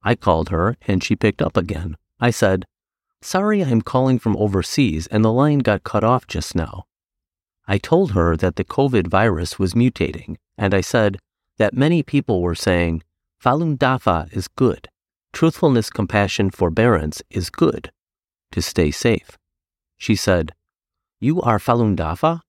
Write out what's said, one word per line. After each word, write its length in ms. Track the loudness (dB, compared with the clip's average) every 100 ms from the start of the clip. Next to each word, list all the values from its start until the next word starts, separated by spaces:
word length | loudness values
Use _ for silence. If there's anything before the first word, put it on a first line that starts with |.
I 120 | 0 0
called 340 | 2 0 0
her 280 | 0 -2 -2 -2
and 160 | -2
she 120 | 0 0
picked 260 | 0 0
up 160 | -2 -2
again. 400 | -4 -6 -8 -12 _ _
I 120 | -2
said, 340 | 2 0 0 -4 _ _ _ _ _
"Sorry, 400 | -4 -2 0 0
I'm 200 | 2 0
calling 380 | 0 0 2 0
from 180 | 0 -2
overseas 720 | 0 0 -2 0 0 0 -4
and 160 | 0
the 80 | 2
line 280 | 2 2 2
got 240 | 0 -2
cut 200 | -2 -2
off 240 | 0 0 -2
just 280 | -8 -6 -4
now." 300 | -6 -10 -18 _ _ _ _ _ _ _ -4
I 100 | -4
told 340 | 2 2 2
her 240 | 2 2 2
that 180 | 0 -2
the 80 |
covid 440 | -6 0 0 2 0
virus 520 | 2 2 0 -4 -2
was 140 | -2 2
mutating, 640 | 2 2 -4 -4 -12 -16 _ -4
and 160 | 0
I 80 | 0
said 380 | 0 0 0 -2 _ _ _ _
that 160 | -2
many 280 | 2 2 2
people 400 | 0 -2 0 0
were 140 | 0 -2
saying, 480 | 0 2 2 -2 -6 _ _ _
"Falun 340 | -2 0 0 0
Dafa 540 | 0 0 0 -2 -2
is 140 | -8 -10
good. 420 | 0 0 0 -10 _ _ _ _
Truthfulness, 560 | 0 0 2 2 2 -2
compassion, 600 | -4 -2 0 0 0 -2
forbearance 720 | 0 -2 2 2 2 -2 -8 -10
is 200 | -8 -8
good. 420 | 0 0 0 -10 _ _ _ _ _ _
To 80 | -6
stay 280 | -4 0 0
safe." 480 | 0 0 -2 _ -20 _ _ _ _ _ _
She 180 | -2 0
said, 400 | 2 0 0 -10 _ _ _ _ _ _
"You 220 | -2 0
are 180 | 0 0
Falun 360 | 0 2 2 0
Dafa? 460 | -2 0 -2 -2